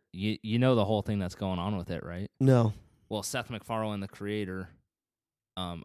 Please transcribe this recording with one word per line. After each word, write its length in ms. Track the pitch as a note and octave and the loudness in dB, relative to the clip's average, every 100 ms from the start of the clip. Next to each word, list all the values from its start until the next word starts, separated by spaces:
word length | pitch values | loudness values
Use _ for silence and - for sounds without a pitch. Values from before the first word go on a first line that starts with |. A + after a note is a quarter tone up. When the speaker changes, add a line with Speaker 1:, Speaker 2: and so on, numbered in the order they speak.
| _ | _
Speaker 1:
you, 240 | F2+ G#2 A2 | -6 -4 -2
you 160 | A2 A#2 | 0 2
know 160 | B2+ A#2+ | 6 6
the 100 | G2 | 4
whole 160 | G#2+ | 2
thing 180 | G2+ G#2 | 0 -2
that's 160 | F2+ - | -2 -4
going 240 | G2 F2+ | -4 -2
on 180 | F#2 G2+ | -2 -4
with 120 | E2+ | -4
it, 140 | F2 | -8
right? 260 | - F2 G2+ - | -8 -10 -10 2
Speaker 2:
No. 340 | C3+ B2+ A2+ G2+ - _ - | 6 6 6 0 -12 _ -8
Speaker 1:
Well, 140 | G#2+ | -6
Seth 260 | - C3 A2 | -4 -6 -6
MacFarlane, 500 | A2+ - A2+ A2 G#2 | -8 -6 -4 -2 -4
the 60 | G2 | -6
creator, 600 | - G2+ G#2+ G2 F#2 F#2 - _ _ _ _ _ _ _ - | -8 -4 -4 -4 -6 -10 -14 _ _ _ _ _ _ _ -10
um, 260 | F2+ E2+ | -8 -8